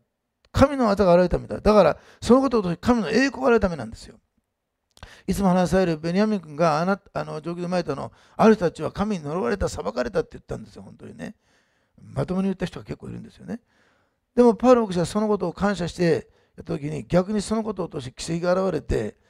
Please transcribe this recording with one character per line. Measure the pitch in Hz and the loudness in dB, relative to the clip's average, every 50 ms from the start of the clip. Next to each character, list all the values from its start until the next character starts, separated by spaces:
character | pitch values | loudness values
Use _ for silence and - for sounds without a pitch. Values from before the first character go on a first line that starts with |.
| _ _ _ _ _ _ _ _ _ _ | _ _ _ _ _ _ _ _ _ _
神 | - - 254 285 294 | 2 4 4 4 4
の | 277 247 | 2 2
技 | 214 196 196 208 | 2 2 4 4
が | 180 | 6
現 | 170 175 | 6 6
れ | 180 | 4
る | 175 | 2
た | - 135 | 0 -4
め | 120 | -6
だ。 | 113 - - | -8 -8 0
だ | - 196 214 | 2 4 6
か | 214 | 6
ら、 | 180 151 - - - - - _ | 6 4 2 -2 -6 -20 -18 _
そ | - - 233 | 2 4 4
の | 269 | 6
こ | 269 269 | 4 2
と | 254 226 | 0 0
を | 190 180 165 - | 0 -2 -4 -2
神 | - 220 247 233 | 0 0 2 2
の | 196 - | 0 0
栄 | - 233 269 | 2 2 2
光 | 277 - 247 | 0 0 0
が | 262 269 | 2 2
現 | |
れ | 233 | 4
る | 226 | 4
た | 196 185 | 2 0
め | 170 | -2
な | 147 - | -6 -10
ん | 226 | -12
で | - | -14
す | - - | -16 -20
よ。 | - - _ _ _ _ _ _ _ _ _ _ _ _ _ _ _ _ _ - - - - _ | -20 -20 _ _ _ _ _ _ _ _ _ _ _ _ _ _ _ _ _ -20 -20 -20 -8 _
い | - 185 | -4 -2
つ | 180 | 0
も | 202 185 | 2 2
話 | 175 185 180 165 | 4 4 2 2
さ | - 190 | 2 2
れ | 185 | 2
る | 170 165 156 | 0 0 -2
ベ | 160 170 | -4 -2
ニ | 175 190 | 0 0
ヤ | 214 | 2
ミ | 214 214 196 | 0 0 -2
ン | |
君 | 165 156 147 | -6 -8 -4
が、 | 143 170 165 151 151 | 0 0 2 2 2
あ | 170 | 0
な-、 | 185 196 190 _ _ | 0 -2 -4 _ _
あ | - 151 151 | -8 -8 -8
の、 | 151 156 156 | -8 -10 -10
状 | 139 165 | -10 -8
況 | 170 | -8
で | 170 | -8
生 | 175 175 | -6 -4
ま | 185 | -4
れ | 180 165 | -4 -4
た | 156 139 | -4 -6
の、 | 139 135 - - _ _ _ _ | -8 -10 -12 -14 _ _ _ _
あ | - 185 220 | 4 6 6
る | 220 | 6
人 | - 180 | 6 2
た | 160 | -2
ち | 151 - | -2 -4
は | 156 135 | -8 -6
神 | - - 196 220 208 170 | -4 -4 -4 -4 -4 -6
に | 151 | -6
呪 | 143 156 180 | -6 -6 -4
わ | 220 240 | -2 -2
れ | 214 190 | -2 -2
た、 | 180 160 | -4 -4
裁 | - - - | -6 -6 -8
か | - 226 240 | -6 -4 -4
れ | 247 233 | -6 -4
た | 185 170 | -4 -4
っ | |
て | - - | -4 -6
言 | - 123 | -10 -18
っ | - | -14
た | - 135 | -12 -12
ん | 120 220 | -12 -14
で | - | -16
す | - | -20
よ、 | - | -20
本 | 190 - - | -20 -20 -20
当 | - - | -20 -20
に | - - | -18 -16
ね。 | - - - - _ _ _ _ _ _ _ _ _ _ _ _ _ | -14 -14 -14 -16 _ _ _ _ _ _ _ _ _ _ _ _ _
ま | - 104 107 127 151 | -20 -10 -8 -6 -6
と | - 180 | -4 -2
も | 190 | -2
に | 190 | -2
言 | 196 185 | -2 -4
っ | |
た | - 190 | -4 -8
人 | 165 - - | -10 -10 -12
が | 110 | -14
結 | - 143 | -14 -14
構 | - - - | -14 -12 -14
い | |
る | 117 - | -14 -14
ん | |
で | - - | -14 -16
す | - | -20
よ | - 67 | -18 -14
ね。 | 165 202 240 _ _ _ _ _ _ _ _ _ _ _ _ _ _ _ | -12 -12 -12 _ _ _ _ _ _ _ _ _ _ _ _ _ _ _
で | 240 | 4
も、 | 247 240 214 | 4 4 4
パ | - - 254 | 4 4 4
ウ | 254 | 6
ロ | 240 | 4
牧 | 220 196 180 | 4 0 -2
師 | 180 | -2
は | 165 | -2
そ | - - 208 | -2 -2 -2
の | 220 214 | -2 0
こ | 214 | -2
と | 196 185 170 | -2 -2 -6
を | |
感 | 156 - 185 202 202 | -4 -2 -2 -2 -2
謝 | 165 175 | -2 -6
し | 160 - | -6 -4
て | - 175 170 151 113 - _ _ _ _ _ _ | 0 0 2 2 0 -2 _ _ _ _ _ _
や | - | -16
っ | - | -10
た | |
時 | - 165 156 139 | -8 -8 -8 -6
に、 | 151 156 143 110 | -8 -8 -8 -4
逆 | - 165 175 185 185 | 0 0 0 0 0
に | 214 208 | -2 -4
そ | 185 - 214 | -4 -2 -4
の | 226 | -4
こ | 214 220 208 | -4 -6 -6
と | 185 175 | -6 -8
を | 160 | -8
通 | - 156 | -8 -10
し | 123 | -12
て | 127 | -12
奇 | - - - - | -12 -12 -8 -8
跡 | 165 170 170 | -6 -4 -2
が | 180 180 185 190 | 0 0 0 0
現 | 190 | -2
れ | 165 143 | -2 -4
て、 | 135 - 135 131 113 208 - _ _ | -4 -4 -4 -2 -4 -6 -8 _ _